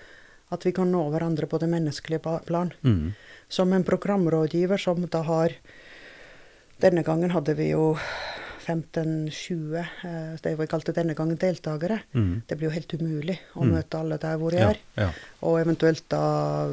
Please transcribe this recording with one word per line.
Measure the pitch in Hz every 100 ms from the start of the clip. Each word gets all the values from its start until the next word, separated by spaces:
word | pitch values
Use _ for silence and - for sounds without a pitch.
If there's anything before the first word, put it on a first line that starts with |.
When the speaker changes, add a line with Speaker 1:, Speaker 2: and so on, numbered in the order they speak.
| - - - - -
Speaker 1:
at | 175
vi | 185
kan | 180 180
nå | 180 147
hverandre | 156 165 156 147
på | 160
det | 165
menneskelige | 170 156 139 - 160
ba-, | 160 165
plan. | - 170 175 -
Speaker 2:
Mm. | 139 98 78 104 - - -
Speaker 1:
Som | - 185
en | 185
programrådgiver | 170 185 185 202 170 160 156 170 180 196
som | - 175 175
da | 165
har, | 160 160 165 - - - - - - - - - - - _ -
denne | 190 175
gangen | 156 160 175
hadde | 175 147 151
vi | 156
jo | 156 160 156 - - - - - - -
femten, | 165 156 - 160 160 156
tjue, | - - 175 151 160 170 -
eh, | 175 165 160 160
det | 165 160
vi | 156
kalte | 160 -
denne | 165 170 151
gangen | 160 165
deltagere. | 185 170 - 151 170 214 -
Speaker 2:
Mm. | 131 98 95 -
Speaker 1:
Det | 160
blir | 156
jo |
helt | 160 156 151
umulig | 165 151 151 190 - -
å |
Speaker 2:
Mm. | 131
Speaker 1:
møte | 160 156 160
alle | 160 156
der | 160 160
hvor | 165
de | 175
Speaker 2:
Ja, | 196
Speaker 1:
er. | 214 - -
Speaker 2:
ja. | 98 80 - -
Speaker 1:
Og | 165 165
eventuelt | 165 160 160 160 -
da | 147 151 151 147 147 147